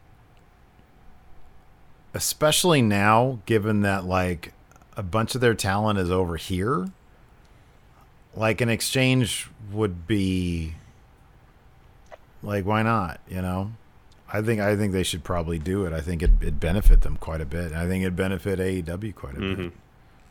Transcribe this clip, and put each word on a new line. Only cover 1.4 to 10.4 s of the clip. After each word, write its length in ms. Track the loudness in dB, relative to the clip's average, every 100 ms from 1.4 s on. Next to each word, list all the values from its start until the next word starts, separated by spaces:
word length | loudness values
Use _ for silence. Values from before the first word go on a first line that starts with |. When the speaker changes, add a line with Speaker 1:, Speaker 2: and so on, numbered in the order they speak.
| -20 -20 -20 -20 -20 -20 -14
Speaker 1:
especially 680 | -6 -6 0 2 4 4 4
now, 600 | 4 4 4 4 2 -2 0
given 340 | 0 2 2
that, 240 | 2 0
like, 480 | 0 0 0 -4 -10 -20 -20 -20 -16 -10
a 60 |
bunch 320 | -4 -2 -2
of 60 | 2
their 140 | 2
talent 440 | 2 0 0 0 0
is 100 | 2
over 280 | 0 0 -4
here, 500 | -4 -2 -2 -2 -4 -10 -20 -20 -20 -20 -20 -20 -20 -20 -20 -20 -20 -20 _ -2
like, 240 | 0 2
an 80 | 0
exchange 800 | 0 0 2 4 4 0 -4 -10 -16 -8
would 340 | -2 -2 -2 -2
be, 680 | 0 2 0